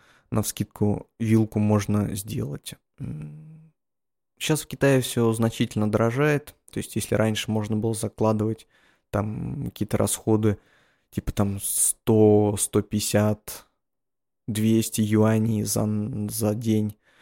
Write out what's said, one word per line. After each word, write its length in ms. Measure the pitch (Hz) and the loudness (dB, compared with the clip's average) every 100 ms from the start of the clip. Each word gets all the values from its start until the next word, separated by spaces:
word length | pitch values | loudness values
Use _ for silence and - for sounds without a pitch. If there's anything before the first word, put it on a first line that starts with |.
| _ _ _ | _ _ _
навскидку, 760 | 107 104 - 101 - 104 101 - - | -4 -4 -6 -8 -2 -2 -2 -8 -6
вилку 400 | 110 110 110 107 | 2 2 2 0
можно 540 | 104 104 104 104 101 101 | 2 2 2 -2 -2 -6
сделать. 600 | 107 110 123 143 - - _ _ | -8 -8 -6 -10 -14 -20 _ _
М, 720 | 120 151 151 151 156 160 160 _ _ _ _ _ _ _ | -12 -12 -14 -18 -20 -20 -20 _ _ _ _ _ _ _
щас 220 | - 151 | -2 -2
в 40 | - | -2
Китае 340 | - 139 131 | 0 4 4
всё 300 | 123 120 113 | 2 0 2
значительно 580 | 110 113 - 117 107 107 | 2 0 0 -2 0 0
дорожает. 640 | 110 117 127 151 143 - - _ | 2 2 2 0 0 -4 -18 _
То 80 | - | -12
есть, 160 | - 110 | -8 -6
если 200 | - 107 | -2 0
раньше 360 | 110 107 - | 0 -2 -4
можно 240 | 110 107 107 | -4 -2 -2
было 160 | 113 | -2
закладывать 720 | 104 107 - 110 110 110 110 - _ _ _ _ | -4 -6 0 0 2 -2 -4 -12 _ _ _ _
там 540 | 101 104 120 120 135 117 | -4 -4 -6 -8 -6 -8
какие-то 320 | - 101 107 | -6 -4 0
расходы, 600 | 107 - - 107 107 101 _ _ _ _ _ | 0 -2 0 2 2 0 _ _ _ _ _
типа 200 | - - | -8 -6
там 280 | - 98 98 | -2 -2 -2
сто, 920 | - - - - - 110 107 104 104 101 | -6 -2 -2 -2 2 6 8 6 4 0
сто 240 | - 104 | -2 -2
пятьдесят, 840 | - 104 - 104 107 104 - - - _ _ _ _ _ _ _ - | -2 -4 0 2 2 -2 -8 -18 -20 _ _ _ _ _ _ _ -8
двести 540 | 107 110 113 - - | 0 2 2 0 -2
юаней 640 | 104 107 110 110 113 107 | 2 4 4 4 0 -2
за 180 | 104 110 | -2 -2
н-, 480 | 107 104 107 110 104 | -2 -2 -4 -6 -6
за 260 | 110 107 107 | -2 -2 -2
день, 420 | 113 110 107 - _ _ | 0 0 0 -6 _ _